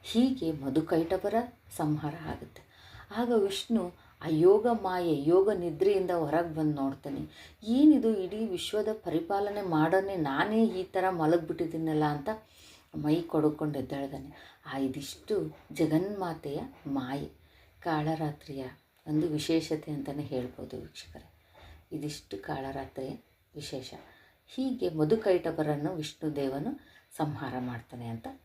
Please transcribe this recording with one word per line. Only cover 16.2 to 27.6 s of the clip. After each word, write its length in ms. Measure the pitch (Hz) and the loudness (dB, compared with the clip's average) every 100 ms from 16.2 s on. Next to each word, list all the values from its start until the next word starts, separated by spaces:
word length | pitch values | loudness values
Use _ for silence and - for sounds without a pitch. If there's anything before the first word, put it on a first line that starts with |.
| 180 156 147 147 254 - 147 | -6 -6 -8 -8 -8 -12 -6
ಮಾಯೆ, 440 | 139 127 139 - - - _ - _ | -4 -4 -6 -8 -14 -20 _ -20 _
ಕಾಳರಾತ್ರಿಯ 840 | 180 156 151 156 156 147 - 135 131 - _ _ - | -4 -2 0 -2 -4 -6 -12 -10 -10 -12 _ _ -4
ಒಂದು 200 | 151 165 | 0 0
ವಿಶೇಷತೆ 680 | 151 - 165 160 156 160 | -2 0 0 0 -4 -4
ಅಂತಲೇ 300 | 147 139 143 | -8 -6 -8
ಹೇಳ್ಬೋದು 580 | 147 131 123 - 131 - | -4 -4 -6 -8 -12 -12
ವೀಕ್ಷಕರೇ. 520 | - - - - - _ _ - - - _ | -14 -18 -18 -20 -20 _ _ -20 -20 -20 _
ಇದಿಷ್ಟು 500 | 156 147 151 - - | -8 -8 -10 -12 -12
ಕಾಳರಾತ್ರಿಯ 760 | - 143 135 139 135 - 135 - _ _ _ | -8 -8 -6 -8 -10 -10 -10 -10 _ _ _
ವಿಶೇಷ. 400 | 151 147 135 120 82 - - - _ _ | -14 -10 -10 -10 -16 -20 -20 -20 _ _
ಹೀಗೆ 420 | - 262 - 180 | -6 -4 -2 -2
ಮಧುಕೈಟಭರನ್ನು 1080 | 160 151 220 208 180 170 160 151 147 151 | 2 4 4 4 4 2 -2 0 0 -2
ವಿಷ್ಣು 420 | 185 151 - 156 143 | -4 -8 -4 -4 -2
ದೇವನು 440 | 139 139 156 302 - - _ - | -2 -2 -4 -8 -12 -20 _ -4
ಸಂಹಾರ 380 | 151 110 - | -4 -4 -6
ಮಾಡ್ತಾನೆ 480 | 127 | -6